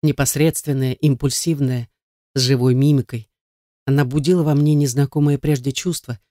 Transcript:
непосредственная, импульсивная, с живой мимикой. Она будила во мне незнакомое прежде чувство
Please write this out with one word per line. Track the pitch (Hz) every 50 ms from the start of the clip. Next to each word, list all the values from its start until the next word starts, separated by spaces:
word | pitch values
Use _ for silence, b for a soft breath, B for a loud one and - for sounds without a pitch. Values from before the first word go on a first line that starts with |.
непосредственная, | - 151 139 - 139 127 - 151 151 160 151 - - - 143 135 131 131 131
импульсивная, | _ - 151 139 123 - 139 - - - 170 165 143 143 131 127 123 117 - _ _ _ _ _ _ _ _ _
с | 139
живой | 127 123 139 127 123 127 127
мимикой. | 127 135 147 151 139 123 _ - 117 110 _ _ _ _ _ _ _ _ _ _ _ _
Она | - 135 143 143
будила | 123 131 151 139 156 185 180 165
во | 151 151
мне | 143 147 151 151
незнакомое | 147 147 139 123 135 143 131 - 156 147 147 143
прежде | 139 - - 151 131 123 139 131
чувство | - - 180 170 - - - 120 101 _ _